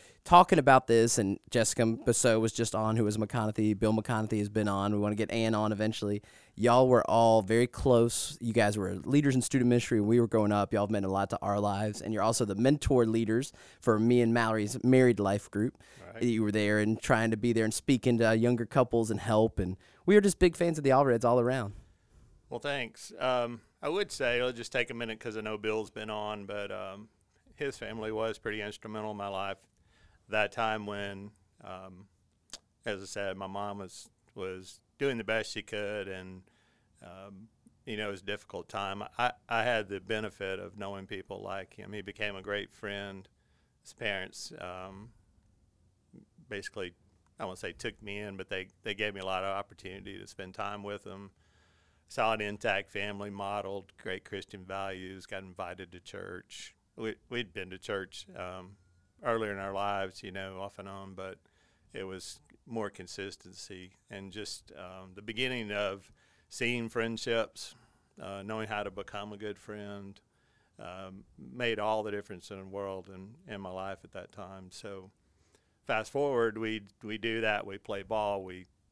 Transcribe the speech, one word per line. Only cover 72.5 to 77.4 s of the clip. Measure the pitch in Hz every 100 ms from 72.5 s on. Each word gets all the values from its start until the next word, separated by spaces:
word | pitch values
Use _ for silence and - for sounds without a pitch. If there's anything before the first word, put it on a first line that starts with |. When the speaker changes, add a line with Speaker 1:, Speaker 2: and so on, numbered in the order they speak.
Speaker 2:
in | 98
the | 95
world | 98 98 95 92
in, | 95 95 143 185
in | 104
my | 95
life | 92 95 95
at | -
that | 95 -
time. | - 92 95 92
So | - 107 98 95 _ _ _ _ _ _ _ -
fast | 110 107
forward, | 139 143 127 117 107
we, | 110 110 101 _
we | 107 107
do | 113 113